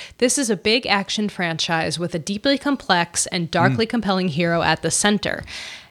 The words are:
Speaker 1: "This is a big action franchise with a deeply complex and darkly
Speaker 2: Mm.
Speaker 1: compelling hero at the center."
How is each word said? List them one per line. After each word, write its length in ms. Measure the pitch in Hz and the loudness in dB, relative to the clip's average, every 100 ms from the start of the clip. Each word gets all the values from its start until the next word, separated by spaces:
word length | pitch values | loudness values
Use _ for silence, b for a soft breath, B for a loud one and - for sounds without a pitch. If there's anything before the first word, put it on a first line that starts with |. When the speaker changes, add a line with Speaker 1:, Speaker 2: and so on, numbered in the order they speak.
| B - | B -2
Speaker 1:
"This 180 | 247 269 | 0 2
is 120 | 240 | 0
a 60 | 202 | 0
big 320 | 214 233 - | 2 0 2
action 400 | 202 190 - 208 | 0 0 -2 -2
franchise 720 | - 175 160 - 165 165 156 | -2 -4 -2 -2 0 0 -2
with 160 | 170 170 | -4 -4
a 40 | |
deeply 380 | 147 202 277 277 | -6 -4 0 0
complex 680 | 285 277 - 180 170 - - | 0 -2 2 2 2 -2 -4
and 240 | 180 165 | -2 -2
darkly 340 | 175 165 131 226 | 2 4 4 0
Speaker 2:
Mm. 40 | |
Speaker 1:
compelling 380 | 240 202 190 185 | 0 0 0 0
hero 320 | 143 170 170 | 0 2 2
at 200 | 160 160 | 2 0
the 60 | 165 | 0
center." 520 | - - 214 - - - B B B B | 2 2 2 0 -6 -8 B B B B